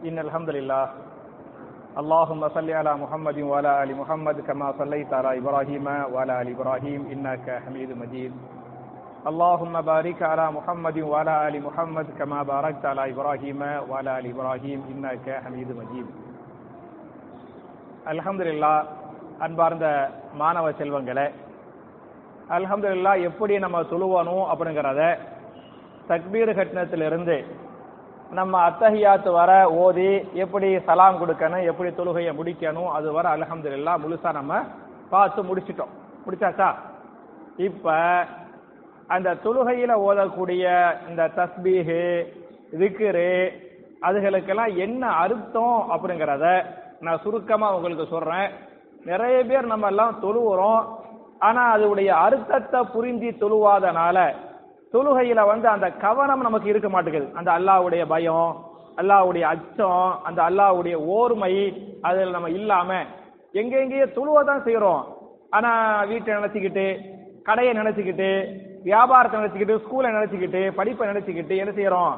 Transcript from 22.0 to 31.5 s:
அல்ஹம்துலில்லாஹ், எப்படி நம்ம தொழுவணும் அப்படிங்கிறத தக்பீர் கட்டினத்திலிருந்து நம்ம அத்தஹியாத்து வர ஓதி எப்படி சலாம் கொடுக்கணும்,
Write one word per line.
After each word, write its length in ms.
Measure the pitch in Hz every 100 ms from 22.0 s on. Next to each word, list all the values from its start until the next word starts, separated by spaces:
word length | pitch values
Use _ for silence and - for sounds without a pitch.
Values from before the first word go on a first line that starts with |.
| - - - - - 175
அல்ஹம்துலில்லாஹ், 640 | 185 202 202 190 185 196 175
எப்படி 240 | 170 214 202
நம்ம 180 | 190 175 165
தொழுவணும் 540 | 170 190 185 170 185 185
அப்படிங்கிறத 520 | 156 165 151 139 135 160 170 - - - - - - - - -
தக்பீர் 420 | 170 170 214 226 196
கட்டினத்திலிருந்து 800 | 185 180 175 170 156 165 175 151 - - - - - - - - - 175
நம்ம 160 | 190 185 170
அத்தஹியாத்து 640 | 165 226 214 208 196 190
வர 200 | 175 175 190 190 160
ஓதி 300 | 180 175 190 196 - 170
எப்படி 260 | 185 196 196 190 180
சலாம் 340 | 170 190 185
கொடுக்கணும், 460 | 170 156 160